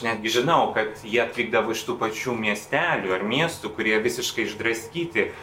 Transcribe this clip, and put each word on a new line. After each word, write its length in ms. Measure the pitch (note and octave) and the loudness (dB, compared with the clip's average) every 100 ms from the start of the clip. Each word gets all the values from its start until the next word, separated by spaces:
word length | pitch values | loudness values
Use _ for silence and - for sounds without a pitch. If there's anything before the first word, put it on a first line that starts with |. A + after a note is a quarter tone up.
netgi 260 | A#2 A2 A2 | -2 -2 0
žinau, 380 | A#2 C#3+ D3+ A2 | 2 4 4 4
kad 300 | A2+ G#2+ - | 2 0 -4
jie 160 | A2 A#2 | 0 2
atvykdavo 540 | A2+ A#2+ G#2+ A2+ G#2+ | 2 0 2 2 2
iš 80 | - | -2
tų 140 | - A2+ | -4 -2
pačių 320 | A2+ - B2+ | -2 -2 -2
miestelių 800 | A2+ A2 G#2 - C#3+ E3+ D3 F#2+ | -2 0 -2 0 0 2 0 0
ar 120 | F#2 | 0
miestų, 500 | G#2 C3+ E3 - - - | 0 0 0 -2 -6 -2
kurie 220 | A2 G#2+ | 2 2
visiškai 460 | A#2 B2 - - G#2 | 2 0 -4 -2 -4
išdraskyti. 800 | - A2 A2+ - E3+ E3+ G#2+ - - | -2 -2 -2 -4 -6 -2 0 0 -4